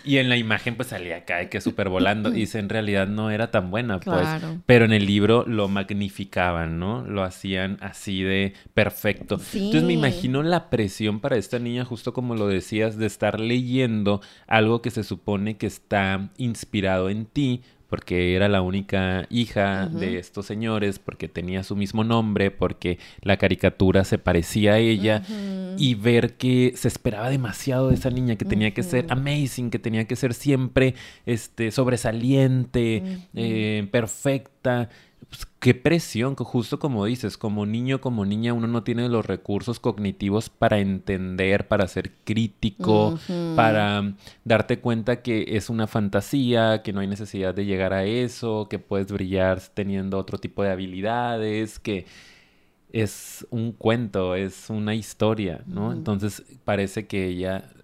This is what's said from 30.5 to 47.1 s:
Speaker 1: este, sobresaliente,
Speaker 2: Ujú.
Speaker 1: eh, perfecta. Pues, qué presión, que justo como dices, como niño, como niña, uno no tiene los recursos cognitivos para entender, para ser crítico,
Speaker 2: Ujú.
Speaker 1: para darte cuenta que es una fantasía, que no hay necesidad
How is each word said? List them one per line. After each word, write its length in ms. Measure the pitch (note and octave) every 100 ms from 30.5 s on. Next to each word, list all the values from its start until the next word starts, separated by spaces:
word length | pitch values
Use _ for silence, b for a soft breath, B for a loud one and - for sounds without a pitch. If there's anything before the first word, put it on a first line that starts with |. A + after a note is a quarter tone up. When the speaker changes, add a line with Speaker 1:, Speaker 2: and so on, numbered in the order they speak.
| C3+ B2+ - C3 B2+ B B -
Speaker 1:
este, 440 | A#2 - - A2+
sobresaliente, 1300 | A#2+ B2+ A#2+ A#2 A2+ B2 C#3 C3+ B2+ B2 B2 A#2 A2
Speaker 2:
Ujú. 160 | F#3 F#3 -
Speaker 1:
eh, 540 | - A2+ A2 G#2+ G#2+ G2
perfecta. 960 | A#2+ A2 - C#3 C3+ - _ B2+ B2 A#2 B B B -
Pues, 160 | - - _
qué 120 | B2+
presión, 640 | B2+ - E3+ - G#2+ B2+ C#3
que 80 |
justo 340 | A#2+ B2 G#2+ C#3+
como 280 | D3+ A#2 G2+
dices, 320 | B2+ G#2 -
como 260 | A2 G#2
niño, 380 | G#2 A2+ B2+ C3+
como 240 | C3 A#2 G2
niña, 260 | G#2+ A#2
uno 140 | A#2+ A2+
no 160 | A#2
tiene 260 | B2+ A#2 B2
los 160 | A#2
recursos 560 | G2+ F#2 - G2+ B2 A#2
cognitivos 680 | B2 G#2 G2+ F#2+ G2+ G#2 -
para 280 | _ A2+ G#2+
entender, 880 | G2 F#2+ F#2+ F#2 F#2 F#2 F#2+ G2 -
para 180 | G#2 F2+
ser 220 | F#2+ - _
crítico, 880 | - A2 A2+ _ A2 - F3+ G#2+ G#2+
Speaker 2:
Ujú. 400 | E3 - F3 E3+ D#3+
Speaker 1:
para 560 | A2+ G#2+ G#2 G2+ G2+ G2 B B
darte 360 | A2 A2 - A#2+
cuenta 420 | A#2+ A2+ A2 A#2+
que 340 | B2 A2 - G#2+
es 140 | -
una 160 | A2+ G#2+
fantasía, 960 | A#2 G2+ G2 - C#3+ B2 A#2 A2+ A2
que 100 | -
no 80 | G2
hay 60 |
necesidad 480 | G2